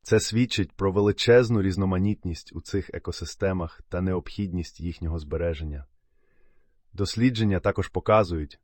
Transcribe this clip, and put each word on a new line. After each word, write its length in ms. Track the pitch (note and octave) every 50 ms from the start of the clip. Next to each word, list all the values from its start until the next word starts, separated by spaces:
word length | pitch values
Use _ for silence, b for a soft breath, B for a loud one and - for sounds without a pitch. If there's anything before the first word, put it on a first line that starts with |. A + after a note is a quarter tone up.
Це 180 | _ - A2+ G#2+
свідчить 520 | - - G#2 A2+ B2+ A#2 - - F#2+ -
про 200 | _ - G2 G2
величезну 680 | F#2 G#2 G2+ G#2 G2+ - - - A#2 B2 B2 A2+ A#2+ G#2
різноманітність 880 | F#2+ F#2+ F2+ G2 G2 F#2 F#2 F#2 F#2+ G#2 G#2 - - F2+ E2 - - - -
у 60 | E2+
цих 280 | - - - G2 F#2 - -
екосистемах 880 | F2+ - - F2+ - F2 - - - G2+ F#2+ F#2 F#2 E2+ D#2 - - - _
та 120 | - F2+
необхідність 800 | F#2 F#2+ F#2 F2 - - - - G2+ F#2 E2+ F2+ E2 - _ -
їхнього 400 | D#2+ F2 E2 - F2 D#2+ D#2+ E2
збереження. 680 | D2+ D2 D#2 D#2+ E2+ E2+ D#2+ D2 D#2 D2+ D2 C#2 C2+ _ _ _ _ _ _ _ _ _ _ _ - - _ - _ _ _ _ _ _ -
Дослідження 680 | - G2+ - - A2 A#2+ C3 B2 A2 A2+ G#2 G2 F2
також 280 | - G#2 G2 - F#2
показують 720 | - - F2+ - - G#2+ A2 G#2 F2 F2 D#2 D2+ C#2+ - _